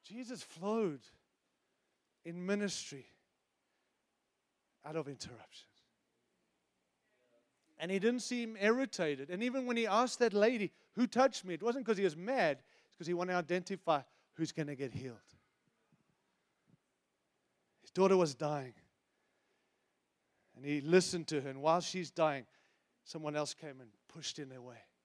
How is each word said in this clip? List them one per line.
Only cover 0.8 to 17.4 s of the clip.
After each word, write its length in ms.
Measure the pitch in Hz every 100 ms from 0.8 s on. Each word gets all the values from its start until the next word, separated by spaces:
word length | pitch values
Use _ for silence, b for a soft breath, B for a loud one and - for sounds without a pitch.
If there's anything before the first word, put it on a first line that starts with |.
| 202 139 - _ _ _ _ _ _ _ _ _ _ _ 170
in 200 | 175 180
ministry 600 | 208 202 - - 139 - _ _ _ _ _ _ _ _ _ _ _ _ _ _ _ _ _ 147
out 120 | 156
of 100 | 143
interruption. 600 | 131 - 120 - - - _ _ _ _ _ _ _ _ _ _ _ _ _ _ _ _ _ _ _ _ _
And 120 | 165
he 80 | 190
didn't 220 | 220 247
seem 380 | - 247 233 220
irritated. 720 | 202 240 269 - 160 139 143
And 120 | 180
even 240 | 247 262 247
when 120 | 233
he 100 | 220
asked 320 | 208 254 -
that 140 | 233
lady, 380 | 202 220 247 190 b b
"Who 140 | - 240
touched 380 | 233 269 - 185
me?" 80 |
it 100 | 165
wasn't 220 | 220 254 220
'cause 120 | 196
he 60 |
was 140 | 190 156
mad. 400 | 190 262 170 135
It's 400 | _ _ _ _
'cause 100 | 160
he 60 |
wanted 180 | 175 180
to 60 | 180
identify 640 | 160 180 175 190 - 147 - b b
who's 180 | - 160
gonna 240 | - 147 135
get 160 | 135
healed. 260 | 135 131 110 _ _ _ _ _ _ _ _ _ _ _ _ _ _ _ _ _ _ _ _ _ _